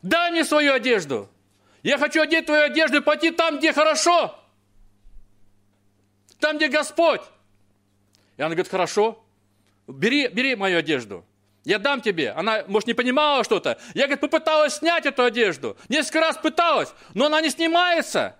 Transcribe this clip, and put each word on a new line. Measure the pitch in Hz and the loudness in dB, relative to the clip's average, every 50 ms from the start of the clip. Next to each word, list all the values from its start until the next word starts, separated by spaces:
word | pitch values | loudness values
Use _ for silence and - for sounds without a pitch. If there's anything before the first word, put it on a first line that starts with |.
Дай | - 180 311 339 349 339 | -2 0 0 0 0 0
мне | 339 330 311 | 0 -2 0
свою | - 302 302 302 285 269 | 2 2 2 4 4 2
одежду. | 262 208 262 240 208 170 143 139 110 101 - _ _ _ _ _ _ _ _ _ _ _ | 2 2 2 0 0 0 -2 -6 -6 -6 -10 _ _ _ _ _ _ _ _ _ _ _
Я | 190 269 269 | -2 0 0
хочу | 285 302 294 320 | 0 0 0 0
одеть | 311 302 320 330 320 | 0 2 2 -2 0
твою | 320 302 302 294 | 2 2 2 2
одежду | 294 226 294 320 294 233 294 | 2 2 2 0 2 2 2
и | |
пойти | - - 302 302 320 330 | 2 2 0 2 0 -2
там, | 330 330 330 330 302 277 | 0 2 0 0 0 0
где | 294 320 | 0 0
хорошо. | 285 277 311 311 302 - - 330 349 339 277 - - - _ _ _ _ _ _ _ - - - _ _ _ - - - - _ _ _ - _ _ _ _ _ _ _ _ _ _ _ _ _ _ _ _ _ _ _ | 2 4 2 2 2 2 2 4 4 4 2 0 -6 -12 _ _ _ _ _ _ _ -20 -20 -20 _ _ _ -20 -20 -20 -20 _ _ _ -20 _ _ _ _ _ _ _ _ _ _ _ _ _ _ _ _ _ _ _
Там, | - 302 311 302 | -4 -2 0 0
где | 311 302 | -2 0
Господь». | 254 302 294 - - - 339 330 269 175 - - _ _ _ _ _ _ _ _ _ _ _ _ _ _ _ _ _ _ _ _ _ | 0 -2 -2 -2 0 2 2 2 2 0 -4 -12 _ _ _ _ _ _ _ _ _ _ _ _ _ _ _ _ _ _ _ _ _
И | - | -6
она | 135 160 | -6 -4
говорит: | 165 165 180 - | -2 -2 -4 -2
«Хорошо, | - 190 180 165 - 208 208 226 214 - _ _ _ _ _ _ _ _ _ _ _ _ _ - | 0 -2 -2 0 2 2 2 2 0 -6 _ _ _ _ _ _ _ _ _ _ _ _ _ -20
бери, | - 135 143 220 262 294 285 - | -10 -2 -2 0 0 0 0 -2
бери | - 196 262 269 262 | -2 -2 -2 -2 -2
мою | 208 196 190 185 170 | -2 -2 0 0 0
одежду. | 156 147 156 131 117 104 98 87 82 _ _ _ _ _ _ _ _ | 0 0 -2 -4 -4 -8 -14 -18 -18 _ _ _ _ _ _ _ _
Я | - 185 214 | -4 -4 -2
дам | 202 277 285 262 | 0 -2 -2 -2
тебе». | - 220 196 165 147 110 | -2 -4 -2 -2 -2 -4
Она, | 98 147 170 220 220 220 180 185 | -4 -4 -4 -2 -2 -4 -4 -2
может, | 196 214 208 240 | -2 -2 -2 -2
не | 233 | -2
понимала | 233 247 247 254 285 302 302 285 262 214 | -2 -2 0 0 2 2 2 2 0 0
что-то. | - 226 185 - 143 117 - - - 196 | 0 -2 -2 0 -2 -6 -6 -8 -12 -4
Я, | 175 262 | -2 -2
говорит, | 277 285 285 | -2 0 -4
попыталась | 294 294 - 311 311 320 311 311 302 294 - | -2 -2 -2 0 0 2 2 2 2 2 0
снять | - - 330 339 330 311 | -2 -2 0 0 0 -2
эту | 294 - - 247 | -4 -2 0 0
одежду. | 247 214 233 233 202 160 135 139 117 98 _ - - | 0 2 2 0 0 0 -4 -8 -10 -10 _ -8 -4
Несколько | 233 311 294 - - 311 | -2 -2 -2 0 0 0
раз | 320 320 302 | 0 0 0
пыталась, | 320 - 311 - - 339 339 311 233 151 - - - - - - | -2 -2 -2 0 2 2 2 2 0 0 -4 -8 -20 -20 -12 -2
но | 185 262 302 | 0 0 2
она | 302 311 | 2 2
не | 320 311 | 0 0
снимается. | - - 330 330 330 339 359 359 349 330 - - - 180 120 95 - _ | -2 -2 -2 2 2 2 2 2 2 0 0 -2 -2 -2 -2 -4 -6 _